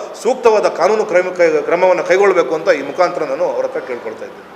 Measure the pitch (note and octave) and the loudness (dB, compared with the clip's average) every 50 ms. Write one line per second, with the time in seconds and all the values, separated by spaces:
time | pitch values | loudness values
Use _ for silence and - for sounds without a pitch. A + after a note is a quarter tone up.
0 | - - - - - A3 B3+ B3 - A3+ A3 G3+ F3 E3+ - - D#3+ F#3+ A3 G#3+ | -4 -12 -12 -6 -2 -2 -2 2 4 4 4 4 2 0 0 2 0 2 2 2
1 | G3 - E3 F3+ F3+ F#3 F3+ F3+ F3 D#3+ D#3 D3 C3+ C#3+ D#3 E3+ F3+ F#3 F3+ F3 | 0 2 2 0 0 0 0 2 2 2 2 0 0 0 0 2 4 4 2 2
2 | - - F3 F#3+ G3+ G3 F#3 F3 D3+ - D#3 D#3+ - G3 E3 C#3+ C3+ C#3+ C3+ - | 2 0 2 4 4 4 4 2 0 0 -2 -2 0 0 0 0 -2 -6 -2 -2
3 | F3+ E3+ - E3 D#3 C#3 C3+ D#3 F3+ D3+ A#2+ B2 C3 C3 - D#3+ - - B2 A#2 | -2 0 0 -4 -6 -4 -4 -4 -2 -2 -2 -4 -4 -4 -6 -8 -8 -8 -10 -8
4 | - A2+ A2 - G#2+ G2 G#2 G2+ - - - | -8 -12 -12 -12 -14 -16 -16 -20 -20 -20 -20